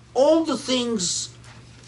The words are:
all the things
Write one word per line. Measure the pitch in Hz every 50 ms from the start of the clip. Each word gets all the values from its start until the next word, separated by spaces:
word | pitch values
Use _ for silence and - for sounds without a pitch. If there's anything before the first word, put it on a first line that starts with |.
| - - -
all | 240 277 302 320 330 320
the | 302 262
things | 220 - 254 262 254 240 240 226 196 175 170 - - - - - - - - - - - - - - -